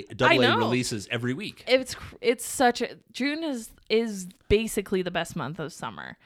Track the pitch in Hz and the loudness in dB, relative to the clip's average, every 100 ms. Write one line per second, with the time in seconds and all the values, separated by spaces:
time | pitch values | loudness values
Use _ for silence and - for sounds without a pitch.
0 | - 101 127 - 123 - 113 123 120 110 | -8 2 6 6 6 4 2 0 0 -4
1 | - 117 123 139 214 - - 262 262 - | -4 -4 -2 -4 -8 -10 2 2 2 -10
2 | - - - 247 - - 247 240 233 147 | -14 -4 -2 0 -4 2 2 2 -4 -10
3 | _ - 277 311 320 247 220 - - 220 | _ -4 -4 -2 -4 -6 -10 -16 0 0
4 | 233 196 185 - - 208 226 220 190 185 | 0 -4 -10 -10 2 2 2 -4 -2 -2
5 | 180 175 165 170 127 180 151 - 123 73 | -2 -4 -4 -6 -8 -8 -10 -10 -12 -12
6 | 64 - | -14 -16